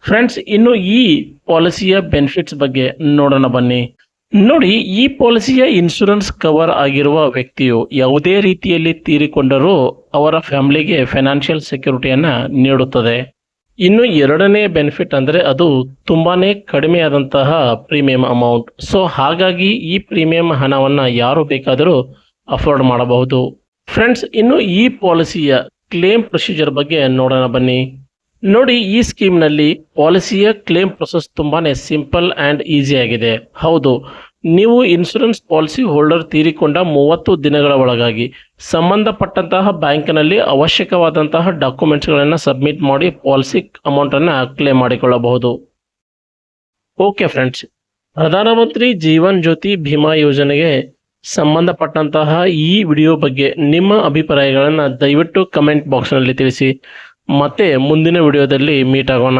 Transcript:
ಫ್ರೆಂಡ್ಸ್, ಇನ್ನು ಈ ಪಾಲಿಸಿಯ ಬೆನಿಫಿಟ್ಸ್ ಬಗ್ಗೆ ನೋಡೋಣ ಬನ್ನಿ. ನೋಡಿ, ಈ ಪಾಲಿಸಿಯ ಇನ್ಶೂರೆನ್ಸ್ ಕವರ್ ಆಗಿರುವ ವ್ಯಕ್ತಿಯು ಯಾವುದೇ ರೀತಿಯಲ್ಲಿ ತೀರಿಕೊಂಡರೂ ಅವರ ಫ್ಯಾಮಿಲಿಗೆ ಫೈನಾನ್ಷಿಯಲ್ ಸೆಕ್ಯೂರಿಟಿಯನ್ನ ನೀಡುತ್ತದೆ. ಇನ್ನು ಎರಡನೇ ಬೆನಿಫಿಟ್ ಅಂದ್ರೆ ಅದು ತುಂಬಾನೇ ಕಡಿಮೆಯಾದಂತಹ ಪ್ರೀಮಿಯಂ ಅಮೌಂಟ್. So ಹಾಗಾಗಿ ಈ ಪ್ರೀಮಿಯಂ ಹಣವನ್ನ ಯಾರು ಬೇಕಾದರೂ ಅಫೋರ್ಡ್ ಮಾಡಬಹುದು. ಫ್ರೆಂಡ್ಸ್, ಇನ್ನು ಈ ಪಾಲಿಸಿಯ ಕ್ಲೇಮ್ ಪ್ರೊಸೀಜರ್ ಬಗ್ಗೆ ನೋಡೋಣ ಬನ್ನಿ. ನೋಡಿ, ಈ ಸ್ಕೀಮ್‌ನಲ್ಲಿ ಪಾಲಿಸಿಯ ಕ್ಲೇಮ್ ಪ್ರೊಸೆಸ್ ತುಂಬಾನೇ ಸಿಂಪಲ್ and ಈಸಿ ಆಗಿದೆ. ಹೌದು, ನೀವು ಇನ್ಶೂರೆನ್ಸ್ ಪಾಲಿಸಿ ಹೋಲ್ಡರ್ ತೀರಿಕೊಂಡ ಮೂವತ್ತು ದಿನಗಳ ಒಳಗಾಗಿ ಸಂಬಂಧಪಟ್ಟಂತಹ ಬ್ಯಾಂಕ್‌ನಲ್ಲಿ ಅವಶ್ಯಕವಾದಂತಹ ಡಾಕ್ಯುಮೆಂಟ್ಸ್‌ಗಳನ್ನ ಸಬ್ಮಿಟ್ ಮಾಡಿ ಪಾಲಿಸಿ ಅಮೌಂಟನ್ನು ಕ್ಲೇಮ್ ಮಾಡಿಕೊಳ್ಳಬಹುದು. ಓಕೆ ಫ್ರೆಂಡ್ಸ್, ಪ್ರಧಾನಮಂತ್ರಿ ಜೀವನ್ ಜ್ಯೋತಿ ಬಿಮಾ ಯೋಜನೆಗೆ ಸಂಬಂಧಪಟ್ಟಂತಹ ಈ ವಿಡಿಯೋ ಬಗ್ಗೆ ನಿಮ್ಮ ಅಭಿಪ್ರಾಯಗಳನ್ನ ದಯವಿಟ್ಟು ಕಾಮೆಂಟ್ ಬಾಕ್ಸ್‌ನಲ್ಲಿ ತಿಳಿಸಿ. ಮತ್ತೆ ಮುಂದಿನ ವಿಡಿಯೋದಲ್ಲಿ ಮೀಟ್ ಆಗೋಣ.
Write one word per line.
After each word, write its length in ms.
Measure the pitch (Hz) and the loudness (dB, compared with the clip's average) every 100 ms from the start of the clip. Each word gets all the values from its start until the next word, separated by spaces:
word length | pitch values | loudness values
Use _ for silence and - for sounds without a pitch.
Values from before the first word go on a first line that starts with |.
| - | 0
ಫ್ರೆಂಡ್ಸ್, 340 | 214 240 - | 0 0 -4
ಇನ್ನು 360 | - 208 233 233 | -4 2 2 2
ಈ 580 | 185 226 240 147 151 - - | 0 2 2 0 -2 -16 -2
ಪಾಲಿಸಿಯ 540 | 165 165 170 185 190 | 0 0 -2 0 0
ಬೆನಿಫಿಟ್ಸ್ 560 | 170 151 139 185 170 147 | 0 0 0 -2 -8 -4
ಬಗ್ಗೆ 360 | 139 131 127 - | -4 -2 -4 -2
ನೋಡೋಣ 440 | 156 147 143 135 131 | 0 2 2 2 0
ಬನ್ನಿ. 480 | 123 123 123 120 _ _ _ _ 202 | 0 0 -2 -4 _ _ _ _ 2
ನೋಡಿ, 340 | 208 320 196 | 4 4 2
ಈ 380 | 220 202 190 269 | 0 -2 -2 -2
ಪಾಲಿಸಿಯ 560 | 269 247 233 240 262 262 | 0 0 2 0 2 2
ಇನ್ಶೂರೆನ್ಸ್ 680 | 208 170 - 202 208 196 | 2 0 2 2 2 -2
ಕವರ್ 380 | - 160 156 165 | -4 0 2 2
ಆಗಿರುವ 580 | - 139 139 147 156 151 | 0 0 0 0 2 0
ವ್ಯಕ್ತಿಯು 600 | 127 127 - 131 117 - | -2 -8 -2 0 0 -2
ಯಾವುದೇ 500 | 139 131 143 147 196 | -2 0 2 2 0
ರೀತಿಯಲ್ಲಿ 520 | 202 185 190 170 165 | 0 -2 -2 -2 -2
ತೀರಿಕೊಂಡರೂ 1160 | 165 - 151 147 151 135 139 151 190 127 - _ | -4 -2 0 0 0 0 2 2 2 0 -4 _
ಅವರ 260 | 143 151 160 | 0 0 0
ಫ್ಯಾಮಿಲಿಗೆ 680 | - 139 139 147 156 165 127 | -2 -2 0 0 0 -2 -2
ಫೈನಾನ್ಷಿಯಲ್ 560 | 139 135 139 139 160 | -2 0 -2 -2 -6
ಸೆಕ್ಯೂರಿಟಿಯನ್ನ 640 | 151 135 139 131 135 131 160 120 - | -6 -6 -4 -4 -2 0 0 -2 -4
ನೀಡುತ್ತದೆ. 880 | 139 131 135 131 131 117 120 131 _ _ _ _ - | 0 2 2 0 0 -2 -2 -6 _ _ _ _ -2
ಇನ್ನು 240 | 185 214 | 2 2
ಎರಡನೇ 640 | 247 165 135 156 196 208 208 | 2 2 2 2 2 2 2
ಬೆನಿಫಿಟ್ 460 | 160 147 - 175 | 0 -2 -4 -4
ಅಂದ್ರೆ 260 | 143 131 165 | -2 0 0
ಅದು 480 | 165 131 170 131 131 135 | 0 2 2 2 -2 -10
ತುಂಬಾನೇ 500 | - 160 165 180 190 | -2 0 0 0 0
ಕಡಿಮೆಯಾದಂತಹ 1200 | 202 - 143 151 175 160 143 135 139 135 160 131 | -2 -4 -2 0 0 2 0 0 0 0 0 0
ಪ್ರೀಮಿಯಂ 520 | 113 - 151 139 127 127 | -2 -4 -2 0 0 0
ಅಮೌಂಟ್. 680 | 120 120 117 117 _ - | 0 0 0 -4 _ -4
So 120 | 202 180 | -2 -2
ಹಾಗಾಗಿ 640 | - 139 170 185 175 190 | -2 -2 0 -2 0 -2
ಈ 280 | 220 160 190 | -2 -4 -6
ಪ್ರೀಮಿಯಂ 520 | - 175 160 165 165 | -4 -2 0 0 0
ಹಣವನ್ನ 480 | 143 135 139 135 139 | 0 0 0 0 0
ಯಾರು 440 | 131 120 120 147 | 0 0 0 0
ಬೇಕಾದರೂ 580 | 147 135 139 127 156 151 127 - _ _ - | -2 -4 -2 0 2 0 -2 -12 _ _ -8
ಅಫೋರ್ಡ್ 340 | 131 165 143 | -4 -2 0
ಮಾಡಬಹುದು. 840 | 127 123 120 123 127 131 127 - _ _ - | 0 0 0 0 0 -2 -4 -8 _ _ -8
ಫ್ರೆಂಡ್ಸ್, 380 | - 226 247 - | -2 0 0 -4
ಇನ್ನು 260 | 220 226 262 | 0 2 2
ಈ 300 | 214 180 247 | 0 2 0
ಪಾಲಿಸಿಯ 680 | 254 190 170 160 180 147 131 - _ _ | 0 0 0 0 -2 0 0 -2 _ _
ಕ್ಲೇಮ್ 340 | 175 180 226 | -2 0 0
ಪ್ರೊಸೀಜರ್ 480 | 226 170 - 165 151 | 0 -6 -6 -2 -2
ಬಗ್ಗೆ 360 | 143 143 160 135 | -2 -2 0 0
ನೋಡೋಣ 380 | 131 131 131 127 | 0 0 0 0
ಬನ್ನಿ. 480 | 123 127 127 131 - - _ _ _ | 0 0 -2 -4 -10 -20 _ _ _
ನೋಡಿ, 380 | 196 208 262 240 | 0 2 2 0
ಈ 200 | 196 214 | 0 0
ಸ್ಕೀಮ್‌ನಲ್ಲಿ 720 | 233 - 196 180 156 147 151 160 - - | -2 0 0 2 2 2 0 -2 -8 -2
ಪಾಲಿಸಿಯ 580 | 151 180 170 196 208 | 2 2 0 0 0
ಕ್ಲೇಮ್ 380 | 202 - 170 190 | 0 -2 -2 -2
ಪ್ರೊಸೆಸ್ 380 | 185 165 175 - - | -4 -6 -6 -6 -6
ತುಂಬಾನೇ 380 | 147 156 160 | -2 -2 -2
ಸಿಂಪಲ್ 580 | 131 - 156 143 175 175 | -4 -4 -6 -2 -2 -2
and 320 | - 143 147 | -2 -2 -2
ಈಸಿ 340 | - 147 135 139 | -2 -2 0 0
ಆಗಿದೆ. 540 | 117 117 117 113 - | 0 -2 -2 -4 -8
ಹೌದು, 520 | - 160 165 139 123 135 - - _ 165 | -6 0 2 2 0 -4 -20 -20 _ 0
ನೀವು 380 | 170 220 240 | 2 4 4
ಇನ್ಶೂರೆನ್ಸ್ 580 | 247 170 175 220 226 226 _ | 2 0 0 -2 -2 -2 _
ಪಾಲಿಸಿ 340 | 156 156 - | -2 -2 -2
ಹೋಲ್ಡರ್ 400 | 247 147 151 165 | -2 2 2 0
ತೀರಿಕೊಂಡ 540 | 156 151 156 156 156 151 | -2 0 0 0 -2 0
ಮೂವತ್ತು 640 | 180 147 143 165 - 185 | 0 2 2 0 0 0
ದಿನಗಳ 280 | 143 147 143 | 0 0 2
ಒಳಗಾಗಿ 640 | 139 127 120 120 110 120 - - _ | 2 2 0 -2 -2 -6 -8 -20 _
ಸಂಬಂಧಪಟ್ಟಂತಹ 1120 | - 165 170 202 214 214 190 - 170 185 196 | -6 -2 0 0 0 -2 -4 -4 -2 0 0
ಬ್ಯಾಂಕ್‌ನಲ್ಲಿ 680 | 175 151 147 151 156 151 202 | 0 -2 -2 0 0 2 2
ಅವಶ್ಯಕವಾದಂತಹ 1120 | - 139 160 - 185 180 165 156 151 160 175 | 2 2 0 0 -2 0 0 0 -2 0 -2
ಡಾಕ್ಯುಮೆಂಟ್ಸ್‌ಗಳನ್ನ 840 | 170 135 131 160 147 156 147 143 156 | -2 -4 -2 0 0 0 0 0 0
ಸಬ್ಮಿಟ್ 460 | - 131 143 151 | -2 -2 -2 -2
ಮಾಡಿ 280 | 143 139 175 | -2 0 -2
ಪಾಲಿಸಿ 600 | - - 139 131 202 - - - | -4 -2 0 0 -4 -6 -10 -4
ಅಮೌಂಟನ್ನು 720 | 139 143 139 170 143 127 - | -2 0 0 0 -2 -4 -4
ಕ್ಲೇಮ್ 240 | 143 131 | 0 2
ಮಾಡಿಕೊಳ್ಳಬಹುದು. 1000 | 123 120 131 123 120 123 120 120 - _ _ _ _ _ _ _ _ _ _ _ _ _ | 0 0 0 0 0 0 -2 -4 -12 _ _ _ _ _ _ _ _ _ _ _ _ _
ಓಕೆ 280 | 196 196 185 | -2 0 -4
ಫ್ರೆಂಡ್ಸ್, 380 | 139 131 131 - _ _ _ _ | -2 -4 -6 -18 _ _ _ _
ಪ್ರಧಾನಮಂತ್ರಿ 800 | - 160 180 220 233 226 226 247 | -4 0 2 2 2 0 0 -2
ಜೀವನ್ 500 | 202 160 160 180 196 | 0 2 2 2 2
ಜ್ಯೋತಿ 320 | 165 160 190 202 | 0 0 -2 -4
ಬಿಮಾ 380 | 147 151 151 | -2 0 0
ಯೋಜನೆಗೆ 840 | 156 147 139 143 143 165 139 - _ _ _ | 2 2 2 0 0 0 -2 -4 _ _ _
ಸಂಬಂಧಪಟ್ಟಂತಹ 1160 | - - 151 156 170 - 160 160 156 156 151 160 180 | -8 -2 0 2 0 -2 -4 -2 -2 0 0 0 0
ಈ 340 | 165 156 196 | 0 0 0
ವಿಡಿಯೋ 320 | 190 151 156 160 | 0 2 2 2
ಬಗ್ಗೆ 380 | 147 131 139 - | 0 0 -2 0
ನಿಮ್ಮ 440 | 143 160 190 214 | 0 2 2 2
ಅಭಿಪ್ರಾಯಗಳನ್ನ 840 | 175 147 156 143 139 135 139 156 143 | 0 -2 0 0 2 2 0 0 -2
ದಯವಿಟ್ಟು 580 | 127 143 143 160 - 185 | 0 0 2 0 0 -2
ಕಾಮೆಂಟ್ 420 | 151 147 151 147 | 0 0 0 0
ಬಾಕ್ಸ್‌ನಲ್ಲಿ 460 | 135 120 139 127 | -4 0 0 0
ತಿಳಿಸಿ. 480 | 131 135 127 135 135 - - - _ - 143 | 0 -2 0 -2 -2 -10 -20 -20 _ -4 0
ಮತ್ತೆ 360 | 143 - 196 135 | 0 0 0 2
ಮುಂದಿನ 440 | 135 156 160 175 | 2 2 2 2
ವಿಡಿಯೋದಲ್ಲಿ 640 | 156 143 139 135 143 147 | 2 2 2 0 0 0
ಮೀಟ್ 280 | 131 135 131 | 2 0 0
ಆಗೋಣ. 260 | 131 127 131 | 0 0 0